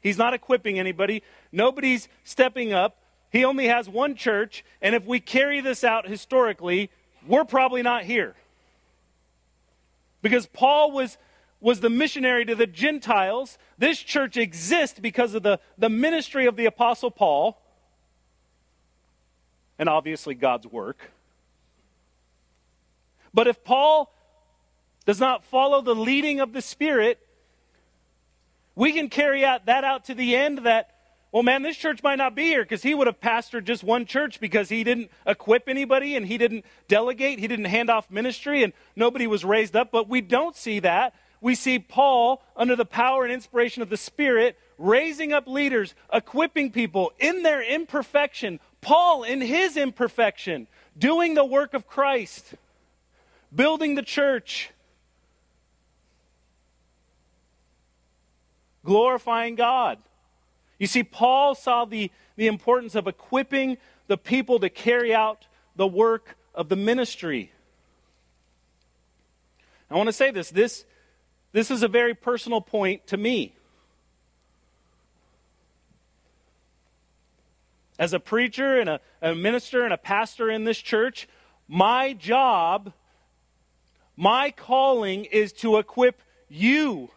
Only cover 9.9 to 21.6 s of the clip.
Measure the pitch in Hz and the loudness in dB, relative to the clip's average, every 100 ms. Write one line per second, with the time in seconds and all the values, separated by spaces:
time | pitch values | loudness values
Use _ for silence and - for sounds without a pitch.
9.9 | _ _ _ 214 247 233 - 254 294 302 | _ _ _ 0 0 -2 0 4 4 4
10.9 | 277 254 - _ _ _ _ 214 233 233 | 2 -6 -8 _ _ _ _ 0 2 0
11.9 | 233 302 294 254 247 233 226 226 160 277 | 0 -2 0 0 0 -2 0 -2 0 -2
12.9 | 302 214 214 190 226 269 - _ _ 262 | -2 0 0 2 -2 -8 -16 _ _ 0
13.9 | 320 - 294 262 247 220 165 170 339 285 | 0 -4 -2 -2 -2 -4 -6 -2 0 0
14.9 | - 214 214 240 214 202 190 _ - 220 | -4 -6 -2 -2 0 0 0 _ -2 0
15.9 | 220 302 330 - 277 247 214 226 - 240 | 2 0 -2 -4 0 0 2 -2 2 0
16.9 | 233 247 - 190 143 185 - _ _ _ | 0 -4 0 2 2 0 -4 _ _ _
17.9 | _ _ _ _ _ _ _ _ _ _ | _ _ _ _ _ _ _ _ _ _
18.9 | _ _ _ _ _ _ _ _ _ 156 | _ _ _ _ _ _ _ _ _ 0
19.9 | 156 151 156 - 127 131 120 110 113 101 | 0 -2 -12 -10 -2 -2 -2 -6 -12 -10
20.9 | - - _ _ _ _ _ | -12 -20 _ _ _ _ _